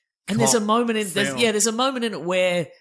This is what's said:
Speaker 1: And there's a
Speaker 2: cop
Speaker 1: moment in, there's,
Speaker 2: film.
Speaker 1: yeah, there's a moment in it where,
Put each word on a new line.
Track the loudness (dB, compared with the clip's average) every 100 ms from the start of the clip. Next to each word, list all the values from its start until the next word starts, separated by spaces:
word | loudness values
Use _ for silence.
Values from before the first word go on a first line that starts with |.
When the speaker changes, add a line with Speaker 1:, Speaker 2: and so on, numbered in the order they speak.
| _ _ -6
Speaker 1:
And | 0
there's | 2
a | 2
Speaker 2:
cop | 2
Speaker 1:
moment | 0 2 -2
in, | -2
there's, | -2 -2
Speaker 2:
film. | 0
Speaker 1:
yeah, | 0
there's | 2 0
a |
moment | 0 -2 -2 -4
in |
it | -4
where, | -2 0 0 0 -4 -10